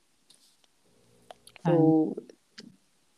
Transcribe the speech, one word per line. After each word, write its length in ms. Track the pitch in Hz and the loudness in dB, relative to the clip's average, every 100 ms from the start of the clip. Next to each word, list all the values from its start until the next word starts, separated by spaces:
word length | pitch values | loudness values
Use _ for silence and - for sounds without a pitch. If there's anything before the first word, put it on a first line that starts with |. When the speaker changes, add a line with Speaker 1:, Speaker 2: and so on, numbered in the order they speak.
| _ _ _ _ _ _ _ _ _ _ _ _ - - _ - 170 | _ _ _ _ _ _ _ _ _ _ _ _ -20 -20 _ -8 -2
Speaker 1:
So, 500 | 165 160 160 156 - | 2 2 2 -2 -8
Speaker 2:
Fine. 540 | - - _ - - _ _ _ _ | -16 -20 _ -20 -20 _ _ _ _